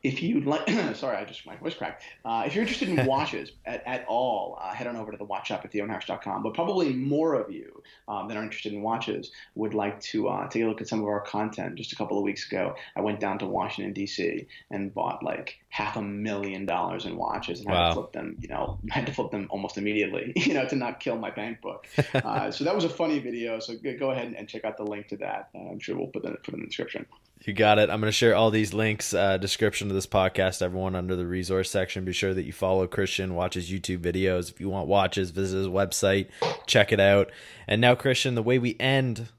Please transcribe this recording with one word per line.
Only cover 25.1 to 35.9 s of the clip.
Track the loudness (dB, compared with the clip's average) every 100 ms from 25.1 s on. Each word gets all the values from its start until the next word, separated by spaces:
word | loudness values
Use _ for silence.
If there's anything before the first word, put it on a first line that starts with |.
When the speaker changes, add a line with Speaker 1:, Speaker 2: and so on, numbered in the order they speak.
| -8
Speaker 1:
that. | -6 -6 -8 -14
Uh, | -10
I'm | -10
sure | -6 -4
we'll | -4
put | -6
that, | -8 -8
put | -8
it | -8
in |
the | -8
description. | -6 -6 -6 -12 -18 _ _
Speaker 2:
You | -6
got | 4 8 8
it. | 6
I'm | 4
gonna | 2
share | 6 6 8
all | 6
these | 6 2
links, | 2 0 0 0 2
uh, | 4 4
description | 0 2 2 2 -2
of | -2
this | 2
podcast, | 4 4 4 2 2
everyone, | -2 0 0 0
under | 0 -2
the | 0
resource | -2 0 0 2
section. | 0 0 -2 -2
Be |
sure | 0 0 0
that |
you | -2
follow | -2 2 4 2
Christian, | 0 0 0 -2
watch | 0 -2 -2
his | -4
YouTube | -6 -4 -2
videos. | 0 2 2 2 -2
If | -6
you | -6
want | -4 4
watches, | 4 4 2 -2
visit | 0 0 0
his | 0
website, | 2 2